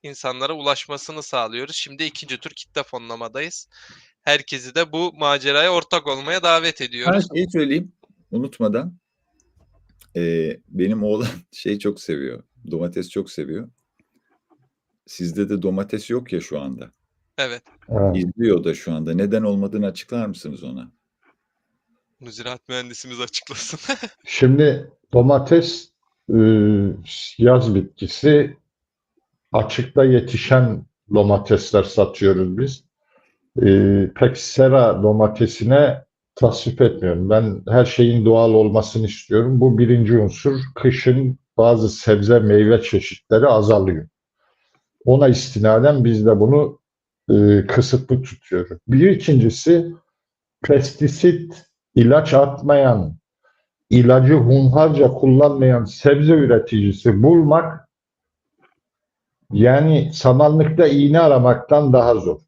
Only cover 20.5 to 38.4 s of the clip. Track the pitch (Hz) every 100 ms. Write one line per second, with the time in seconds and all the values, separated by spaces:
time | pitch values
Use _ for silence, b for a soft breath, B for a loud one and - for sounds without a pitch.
20.5 | 69 - 64 62 _ _ _ _ _ _
21.5 | _ _ _ _ _ _ _ 120 110 120
22.5 | 127 _ 127 123 113 127 123 120 - -
23.5 | 135 - 156 - 269 220 _ - - 127
24.5 | 139 151 131 - _ _ 123 123 139 -
25.5 | 170 170 - - _ _ _ - 113 110
26.5 | 110 104 104 98 - - - - - 120
27.5 | 127 117 98 92 _ 95 - 147 147 143
28.5 | - _ _ _ _ _ _ _ _ _
29.5 | 110 113 - 127 - 135 123 - - -
30.5 | 131 123 110 - _ _ 104 101 101 -
31.5 | 101 - 104 95 - 95 - 98 92 92
32.5 | 92 135 131 _ _ _ _ _ _ _
33.5 | - 101 98 101 101 92 - 127 131 -
34.5 | - 131 135 117 92 104 107 107 107 117
35.5 | - 110 135 143 - _ _ _ - 120
36.5 | - 123 131 120 - 90 85 92 107 113
37.5 | 95 - 120 123 - 120 120 113 113